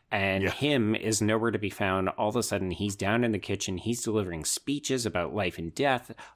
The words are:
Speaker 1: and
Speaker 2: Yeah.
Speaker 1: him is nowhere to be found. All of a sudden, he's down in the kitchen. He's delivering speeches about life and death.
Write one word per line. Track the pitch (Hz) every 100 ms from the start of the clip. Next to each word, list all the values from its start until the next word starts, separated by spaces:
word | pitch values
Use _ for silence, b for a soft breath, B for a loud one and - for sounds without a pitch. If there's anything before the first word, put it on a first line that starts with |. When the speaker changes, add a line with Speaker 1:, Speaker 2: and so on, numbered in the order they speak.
| -
Speaker 1:
and | 104 98 95 95
Speaker 2:
Yeah. |
Speaker 1:
him | - 143 143 107 110
is | 107 110
nowhere | 107 113 113
to | 104
be | 101
found. | - 98 95 95
All | - 107
of | 120
a |
sudden, | 110 101 92
he's | 85 101 95
down | 98 117 120
in |
the | 104
kitchen. | - 98 - 90
He's | 110 117
delivering | 117 107 92 82 76
speeches | - - 143 - 131 113
about | 90 80 92
life | 92 -
and | 82 -
death. | 139 123 - B B